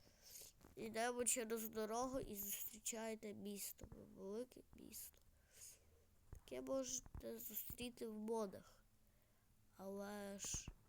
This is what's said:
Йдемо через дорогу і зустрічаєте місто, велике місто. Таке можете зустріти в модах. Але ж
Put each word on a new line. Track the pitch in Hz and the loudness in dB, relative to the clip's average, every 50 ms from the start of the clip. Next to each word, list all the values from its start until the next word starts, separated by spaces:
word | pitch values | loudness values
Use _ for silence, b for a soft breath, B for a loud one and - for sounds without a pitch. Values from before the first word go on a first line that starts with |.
| B B B B B B B B B B B B - - - | B B B B B B B B B B B B -18 -12 -6
Йдемо | - 214 226 208 220 233 247 247 240 247 | -4 -2 2 4 6 6 6 6 6 8
через | 240 - 262 226 220 233 226 220 220 | 8 8 6 6 4 2 2 0 0
дорогу | 226 220 214 208 226 240 254 262 254 269 | 0 2 2 4 4 4 4 4 2 2
і | - - 214 | 0 0 -2
зустрічаєте | 196 202 202 - - - - - 214 - - 240 220 226 226 220 214 - 214 208 | -2 0 0 0 0 -2 -4 -6 -2 -2 0 0 2 2 0 0 0 -2 -4 -4
місто, | 214 196 208 202 196 - - - - - - 226 214 202 208 208 196 | -2 -2 -2 -2 -2 -2 -4 -4 -6 -8 -8 -8 -8 -10 -10 -8 -6
велике | 190 190 202 226 254 262 - - - - - - | -4 -2 0 0 -2 -4 -6 -14 -14 -14 -12 -12
місто. | - - 220 - - - - - - - - B B B B B B B B B B B B B B B B - - - | -10 -8 -8 -8 -8 -8 -10 -14 -20 -20 -20 B B B B B B B B B B B B B B B B -20 -14 -12
Таке | - - - - 262 254 | -10 -10 -8 -6 -6 -2
можете | 262 262 269 269 262 247 254 - - - - - - 226 233 220 | 0 2 4 4 4 4 2 0 0 -2 -6 -6 -4 -4 -4 -4
зустріти | 220 - 214 - - - - - 240 247 233 - 240 226 | -4 -4 -2 -2 -2 -2 -2 -2 -2 -2 -2 0 -2 -2
в | 214 | 0
модах. | 214 214 220 233 226 214 190 185 - - - - - - - - - - b b b b b b b b b b - - - - - | 0 2 4 4 4 4 2 0 -4 -10 -12 -16 -20 -20 -20 -20 -20 -20 b b b b b b b b b b -20 -20 -18 -10 -6
Але | 185 196 196 202 202 202 208 208 202 196 202 196 | -4 -2 0 0 0 0 0 -2 -2 -2 -2 -2
ж | - - - - - - - - - | 0 0 0 0 -2 -4 -10 -12 -14